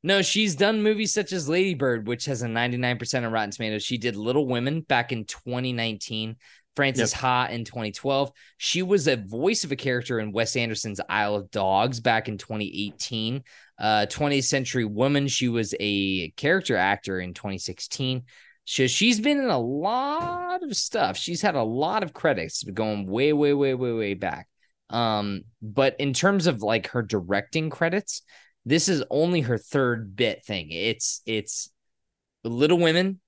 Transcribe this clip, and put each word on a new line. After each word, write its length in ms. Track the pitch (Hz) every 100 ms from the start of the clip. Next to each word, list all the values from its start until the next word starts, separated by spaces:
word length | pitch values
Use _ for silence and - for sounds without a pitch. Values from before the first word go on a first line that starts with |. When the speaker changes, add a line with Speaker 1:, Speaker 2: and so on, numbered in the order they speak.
Speaker 1:
No, 220 | 165 196
she's 320 | 185 208 214 143
done 260 | 202 220
movies 320 | 208 214 214
such 180 | - 202
as 160 | 185 143
Lady 280 | 175 190 151
Bird, 320 | 131 117 107
which 180 | 120 -
has 160 | 127
a 60 | 120
ninety-nine 500 | 113 123 123 123 120
percent 280 | 117 131 117
on 60 |
Rotten 200 | 113 101
Tomatoes. 320 | - 113 107
She 160 | - 123
did 160 | 120 104
Little 320 | 110 135 135
Women 340 | 123 127 160
back 300 | - 127 117
in 140 | 117 107
twenty 460 | - - 123 127
nineteen, 680 | 120 113 107 - 110 110 113 - - _ -
Frances 360 | 139 127 113
Speaker 2:
Yep. 80 | -
Speaker 1:
Ha 260 | 127 127 127
in 120 | 117
twenty 280 | 113 120 107
twelve. 400 | 98 135 139 139 _ - _
She 240 | - 170
was 260 | 185 202 147
a 100 | 123
voice 460 | 95 113 170 226
of 80 | 156
a 40 | 135
character 440 | 135 123 120 117
in 120 | 107
Wes 240 | 101 113 127
Anderson's 440 | 117 107 110 101 -
Isle 280 | 101 104 104
of 160 | 95
Dogs 480 | 107 95 95 120 120
back 280 | 120 113 -
in 120 | 104
twenty 480 | - 107 104 101 101
eighteen, 560 | - - 113 110 135 - - - -
uh, 300 | 110 107 104
Twentieth 380 | - 147 139 127
Century 400 | 139 123 127 110
Woman. 420 | 104 135 143 139
She 220 | 123 127
was 260 | 117 107 -
a 520 | 104 101 98 92 82
character 440 | - 143 185 160 107
actor 440 | 95 101 - 92
in 160 | 90 90
twenty 240 | 101 95
sixteen. 640 | - 90 - - 131 127 123 - - _ -
So 220 | - 131
she's 320 | - 226 214
been 200 | 247 285
in 100 | 262
a 100 | 139
lot 1040 | 117 143 180 247 277 302 349 349 359 359
of 120 | 320 214
stuff. 420 | - 220 113 95
She's 240 | - 170
had 140 | 208 147
a 60 |
lot 400 | 110 120 156 214
of 120 | 175
credits 500 | - 165 110 80 -
going 420 | - 95 110 104 95
way, 260 | 107 143
way, 220 | 147 147
way, 220 | 143 139 127
way, 160 | 123
way 220 | 113 101 95
back. 320 | 95 76 - _ _ _ _
Um, 520 | 113 117 107 104 98 - _
but 360 | 110 104 135 131
in 140 | 139
terms 340 | 123 185 196 170
of, 140 | 117
like, 260 | 104 113 -
her 140 | 123
directing 680 | 104 107 87 101 - 160 156
credits, 540 | - 170 190 - - _ - _ _ 113
this 240 | 160 175
is 120 | 160 -
only 300 | 139 170 175
her 180 | 123 113
third 600 | - 143 127 113 104 95
bit 260 | 117 -
thing. 240 | - 98 76
It's, 500 | 82 107 110 - - -
it's 460 | 110 101 - - _ _ _ _ _ _ _
Little 340 | 117 120 151 175
Women 440 | 165 165 185 190